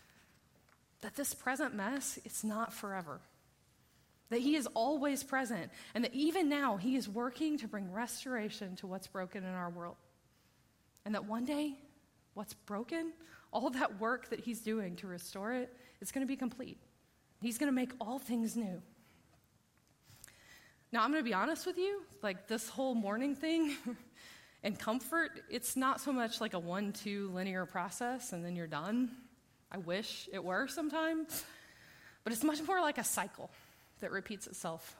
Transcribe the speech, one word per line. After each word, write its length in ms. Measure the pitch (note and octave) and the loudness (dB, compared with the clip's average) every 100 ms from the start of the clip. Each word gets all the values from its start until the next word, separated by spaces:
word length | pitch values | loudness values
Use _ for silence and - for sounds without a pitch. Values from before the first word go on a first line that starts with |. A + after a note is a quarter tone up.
| - - - - _ _ _ - _ _ | -20 -20 -20 -20 _ _ _ -20 _ _
that 160 | G#3+ A3+ | -8 -2
this 180 | C#4 | -2
present 400 | - - C4 C#4 | -2 -2 0 0
mess, 460 | G#3+ G3+ C#4 - - | 0 0 0 -2 -6
it's 200 | A3 - | -8 -4
not 280 | G#3+ G#3+ A3+ | -2 0 -2
forever, 480 | - G#3 F#3+ D#3+ E3+ - _ _ _ _ _ _ _ _ _ - | -4 -4 -4 -4 -8 -12 _ _ _ _ _ _ _ _ _ -4
that 80 | A#3 | 2
he 160 | C4 | 4
is 140 | D4+ A#3 | 4 4
always 500 | A3+ A#3 D4+ C#4+ C4+ | 2 4 4 2 0
present, 480 | - C4+ B3+ G#3+ C3+ - - | 2 0 2 -2 -4 -10 -8
and 120 | G#3+ | -2
that 100 | A#3+ | 0
even 340 | C4+ D4+ F4 D#4 | 2 4 4 4
now 280 | C#4+ C#4 G3+ | 4 4 4
he 180 | G#3 | 2
is 140 | C4 G#3 | 2 2
working 500 | G3+ A#3+ A#3+ D#4 D4 | 0 -2 0 0 2
to 80 | A3 | -2
bring 260 | G#3 F#3+ | -4 -4
restoration 840 | F#3+ A#3 - C4+ B3 G#3+ - G3 F#3 | -2 -2 -4 -2 -2 -2 -4 -6 -6
to 100 | F#3+ | -6
what's 220 | F#3 F#3+ | -6 -6
broken 340 | G3 F#3 G#3 | -4 -4 -4
in 120 | F#3 | -4
our 160 | F#3 F3 | -2 -4
world. 260 | F3 E3+ - - _ _ _ _ _ _ _ _ - | -4 -8 -10 -16 _ _ _ _ _ _ _ _ -10
And 120 | G#3 G#3 | -2 -2
that 80 | |
one 200 | G#3 A3+ | 0 -2
day, 360 | B3 D4 D4+ C#4 - - _ _ _ | 2 2 0 -2 -12 -20 _ _ _
what's 200 | - G#3 | -10 -10
broken, 580 | - - G#3 A#3+ E4 E4 D#4+ - - - | -10 -6 -4 -2 -2 -2 -6 -16 -20 -4
all 180 | G#3+ C4+ | 0 0
that 280 | B3+ B3+ G3+ | 2 0 2
work 300 | A3 B3 - | 0 0 -2
that 100 | A3+ | -4
he's 220 | - A3 | -2 -2
doing 340 | G#3+ A3 F#3+ F3 | 0 0 0 -4
to 120 | G3 | -6
restore 440 | F3 - G3 G#3 | -8 -8 -4 -2
it, 220 | B3+ B3 - - - | 0 -2 -8 -20 -12
it's 120 | - | -6
gonna 140 | C#4 C4 | -2 0
be 100 | C4+ | 0
complete. 420 | B3 - - - - _ _ _ _ _ | -2 -4 -10 -12 -18 _ _ _ _ _
He's 180 | A#3 A3+ | -4 2
gonna 140 | D4 | 4
make 180 | B3+ B3+ - | 4 2 -2
all 200 | G#3+ C4 | -4 -4
things 340 | C4+ A#3 A3+ | 0 2 2
new. 260 | A#3 G#3 E3+ - - - - - - _ _ _ _ _ _ _ - - - - - - - _ | 2 -2 -4 -8 -20 -20 -20 -20 -20 _ _ _ _ _ _ _ -20 -20 -20 -20 -20 -20 -20 _
Now, 120 | A3+ | 4
I'm 80 | A3+ | 6
gonna 120 | D#4 | 6
be 120 | A#3+ | 4
honest 320 | F#3+ A#3 D#4+ F#4 | 4 4 2 0
with 100 | F4 | 2
you, 260 | F#4+ G4+ E4 - | 2 0 -6 -4
like, 260 | G#3+ F#3 - | -2 -2 -2
this 200 | A3 - | -2 -2
whole 260 | - C4 | 0 2
mourning 400 | A#3 G3 G#3+ C#4 | 2 2 2 2
thing 420 | C4+ D#4 E4 D#4 C#4 A#3 A#3+ - - | 2 2 4 4 2 -4 -6 -10 -20
<laughs> 460 | - - - - | -20 -20 -20 -6
and 160 | - G3+ | -4 -2
comfort, 640 | - A#3+ - E4 D#4+ - - | 0 0 2 2 2 -2 -6
it's 260 | A#3+ - C4 | -4 -2 2
not 240 | C4 - | 2 2
so 120 | - | 2
much 280 | B3+ A3+ - | 2 2 0
like 140 | A#3 | 0
a 40 | F#3 | 0
one-two 720 | E3+ F#3 G#3 G#3 G#3+ G3+ G3 | 0 0 0 -2 -2 -2 -2
linear 340 | F3+ F#3+ F#3 F3+ | 0 0 0 -2
process 640 | F#3 F3+ - A#3+ B3+ B3 | -2 -4 -2 -2 -2 -4
and 120 | F3 | -4
then 120 | F3 F3 | -4 -4
you're 100 | E3 | -2
done. 440 | D3+ E3+ A#3 B3+ - - - _ _ _ | -2 0 2 2 0 -16 -20 _ _ _
I 80 | G3 | -8
wish 520 | E3+ F#3 A3 - - | -2 -2 -2 -8 -6
it 100 | F#3+ | -6
were 240 | F3 F#3 C4 | 0 2 0
sometimes, 800 | E4+ D4+ D#4+ D#4+ D#4+ D#4+ - - - - - - - - - | 0 0 2 2 2 0 -4 -8 -14 -20 -20 -20 -20 -20 -8
but 80 | - | -4
it's 100 | A#3 | 2
much 200 | D4+ D4+ | 4 4
more 180 | D#4 F#4 | 4 4
like 160 | D#4 D4 | 6 4
a 80 | |
cycle, 460 | A3 - F#3+ - - - - - - - | 2 2 0 -4 -12 -12 -20 -20 -20 -8
that 100 | G#3 | -4
repeats 360 | F#3+ F#3 G3+ - | -4 -4 -8 -8
itself 500 | F3+ F3 E3 - - | -6 -4 -4 -8 -10